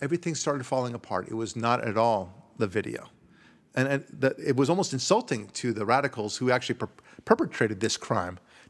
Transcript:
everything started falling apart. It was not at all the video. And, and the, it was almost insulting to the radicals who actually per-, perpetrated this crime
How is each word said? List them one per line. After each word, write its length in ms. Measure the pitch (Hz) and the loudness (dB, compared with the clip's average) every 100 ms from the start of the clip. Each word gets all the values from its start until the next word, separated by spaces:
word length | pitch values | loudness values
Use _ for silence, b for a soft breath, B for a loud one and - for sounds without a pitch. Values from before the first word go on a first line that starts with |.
everything 340 | 139 170 175 151 | -4 -2 -4 -4
started 300 | - 143 127 | -2 -2 0
falling 280 | 131 123 | -2 -2
apart. 340 | 120 - 95 - | -6 -4 -4 -4
It 40 | 110 | -4
was 200 | 110 117 | -4 -2
not 280 | 117 120 117 | 2 2 2
at 120 | 104 | 2
all 540 | 117 107 90 - - - | 2 2 -2 -14 -16 -4
the 100 | 107 | -2
video. 420 | 104 - - - _ _ b b b b - | 0 -4 -8 -12 _ _ b b b b -2
And, 120 | 135 | 0
and 180 | 139 - | 0 -4
the, 240 | - 131 - | 0 0 0
it 180 | - 127 | 0 2
was 120 | 139 | 4
almost 220 | 180 - | 2 0
insulting 540 | 135 - 214 - 120 - | -2 2 2 2 -6 -6
to 220 | - 123 | -6 -4
the 140 | 104 104 | -2 2
radicals 520 | 131 139 120 104 - | 2 2 -2 -6 -2
who 140 | 127 | 2
actually 240 | 123 - - | 2 0 -4
per-, 140 | 110 - B B - | -6 -8 B B 4
perpetrated 540 | 233 269 - 113 101 | 4 4 0 0 2
this 160 | 123 - | -2 -2
crime 420 | - 110 90 92 B B B | -2 -2 -2 -8 B B B